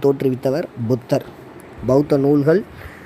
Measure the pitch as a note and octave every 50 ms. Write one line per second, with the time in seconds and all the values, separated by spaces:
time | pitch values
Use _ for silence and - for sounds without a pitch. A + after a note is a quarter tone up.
0 | C3+ C#3 C#3 C#3 C#3 C3+ B2+ B2 - C3+ C3 D#3 F3+ - - - A#2 A2 C3 A#2+
1 | - - C#3+ C3 - - - - - - - - - - - - - A2+ B2+ C#3
2 | D3 D3 D3+ C#3+ C3+ C#3 D3 D3 C#3 D3 E3 G3 A#3 - - - - - - -
3 | -